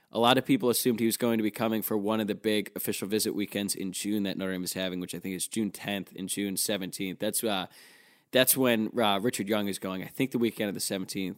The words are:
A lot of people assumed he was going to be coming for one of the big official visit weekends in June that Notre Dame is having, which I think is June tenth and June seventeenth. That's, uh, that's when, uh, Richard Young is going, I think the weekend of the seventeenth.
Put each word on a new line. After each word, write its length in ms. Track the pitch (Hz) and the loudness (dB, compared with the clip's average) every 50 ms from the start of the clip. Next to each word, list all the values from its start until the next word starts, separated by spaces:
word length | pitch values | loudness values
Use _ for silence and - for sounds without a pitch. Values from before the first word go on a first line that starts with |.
| _ _ - | _ _ 0
A 60 | 110 | 4
lot 180 | 117 120 127 | 6 6 6
of 80 | 131 123 | 4 4
people 240 | - 139 113 107 123 | 2 2 2 4 2
assumed 320 | 113 - - 127 120 107 | 2 2 2 2 2 2
he 40 | 117 | 2
was 120 | 113 104 | 0 0
going 220 | - 123 120 117 110 | 2 0 2 2 2
to 40 | 107 | 0
be 80 | 107 | 0
coming 300 | - - 117 113 110 110 | 0 0 0 0 0 0
for 160 | 98 - 117 | -2 -2 -2
one 240 | 107 98 104 110 110 | 0 0 0 0 0
of 60 | 110 | 0
the 80 | 101 104 | -2 -2
big 360 | 90 - 107 107 107 98 - - | -2 0 0 0 0 0 -2 -6
official 320 | - - - 101 - - | -6 -4 -4 -4 -4 -2
visit 300 | 92 104 110 104 110 - | -2 0 0 0 0 0
weekends 400 | 101 104 - - 101 101 95 - | -2 -2 -2 -2 -4 -4 -4 -4
in 160 | - 95 95 | -4 -6 -6
June 320 | 92 - - 101 107 107 101 | -6 -4 -4 -2 0 0 0
that 140 | 95 92 | -2 -2
Notre 160 | - 95 95 95 | -2 -4 -4 -4
Dame 100 | 90 90 | -4 -4
is 80 | 87 | -4
having, 300 | - 95 95 92 90 90 | -4 -4 -4 -4 -4 -6
which 120 | 90 90 - | -6 -8 -8
I 60 | 90 | -8
think 160 | - 95 95 | -8 -6 -6
is 100 | 90 - | -6 -6
June 260 | - - 113 110 101 | -4 -2 -2 -2 -2
tenth 420 | - - - 104 101 98 90 - - | -4 -6 -6 -4 -4 -4 -6 -8 -10
and 120 | - 95 92 | -10 -8 -6
June 260 | - 101 101 101 95 | -4 -4 -2 -2 -2
seventeenth. 640 | 87 - - 107 95 95 90 82 - 101 92 87 - | -2 -2 0 -2 -2 -4 -6 -6 -6 -6 -6 -4 -4
That's, 240 | - 107 104 - - | -2 -2 -2 0 0
uh, 220 | 113 101 95 90 - - - - - - - - - _ _ _ _ | 0 0 -2 -2 -6 -10 -18 -20 -20 -20 -20 -20 -20 _ _ _ _
that's 240 | - 127 131 - - | 4 6 6 6 6
when, 360 | 135 131 123 117 110 110 - - | 4 6 6 6 4 2 0 2
uh, 220 | 120 113 104 101 98 | 2 4 4 4 4
Richard 280 | 98 127 - - 101 98 | 2 0 0 -2 0 0
Young 180 | 110 107 101 | 0 0 0
is 100 | 101 95 | -2 -4
going, 260 | - - 98 92 92 92 | -4 -6 -6 -6 -6 -8
I 40 | |
think 240 | - - - 135 131 | -6 -2 -2 -2 0
the 80 | - 127 | 0 2
weekend 300 | 120 113 - - 110 101 | 0 0 0 0 -2 -2
of 40 | 92 | -2
the 60 | - | -2
seventeenth. 560 | - - 104 95 95 - - 101 95 90 95 | -4 -2 -2 -4 -4 -4 -4 -4 -4 -4 -6